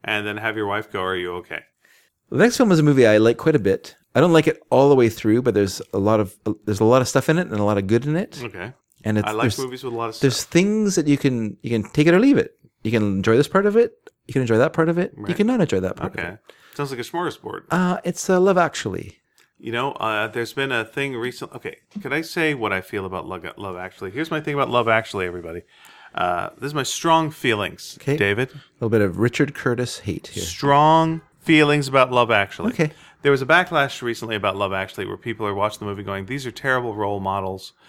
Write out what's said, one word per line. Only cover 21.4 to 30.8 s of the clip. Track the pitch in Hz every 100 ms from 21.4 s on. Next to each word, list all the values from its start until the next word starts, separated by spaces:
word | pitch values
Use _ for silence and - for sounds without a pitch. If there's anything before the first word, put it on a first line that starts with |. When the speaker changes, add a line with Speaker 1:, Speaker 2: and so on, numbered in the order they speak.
| 139
Speaker 1:
okay, | 127 - - _ 208
could | 139
I | 147
say | 160 175 160 139
what | 110
I | 95
feel | - 104 95
about | 92 76
Lo-, | 92 85 -
Love | 98 90
Actually? | 92 - 95
Here's | 113 160
my | 156
thing | 156 143
about | 123
Love | 120 113
Actually, | 110 110 104 90
everybody. | 87 82 87 _ _ - - - -
Uh, | 90 87 - -
this | 135
is |
my | 151
strong | - - 170 160 156
feelings, | - 131 107 92 - - -
Speaker 2:
Okay. | - 147
Speaker 1:
David. | 101 101 127
Speaker 2:
A | 139 _ _
little | 117
bit | 110
of | 101 87
Richard | 120 - 143
Curtis | - 135 120 120 -
hate | 104 80 -
here. | -
Speaker 1:
Strong | 85 85 139 143